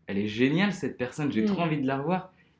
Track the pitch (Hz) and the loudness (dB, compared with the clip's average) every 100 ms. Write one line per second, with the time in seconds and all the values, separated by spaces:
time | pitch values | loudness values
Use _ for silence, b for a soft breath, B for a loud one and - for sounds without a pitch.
0 | - 98 104 104 135 160 202 - 131 - | -6 -4 -2 2 2 4 2 0 -4 -4
1 | 123 - 147 214 214 190 170 151 131 135 | -6 -2 -2 2 2 2 0 0 0 -2
2 | 147 185 - b b | 0 -2 -4 b b